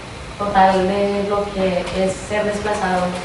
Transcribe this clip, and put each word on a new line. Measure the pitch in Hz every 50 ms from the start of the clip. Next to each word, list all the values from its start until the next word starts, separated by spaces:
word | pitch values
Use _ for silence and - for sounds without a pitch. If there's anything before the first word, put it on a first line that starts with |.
| - - - - - - - -
total | 202 202 202 196 190 190 190 190 185 190
de | 202 202 202 202 202 202 196 202
lo | 208 202 202 202 -
que | 190 190 190 180 180 185 - - 190 190
es | 190 190
ser | - - - 208 208 214
desplazado, | 208 202 202 - 214 208 190 190 185 185 180 180 180 180 - -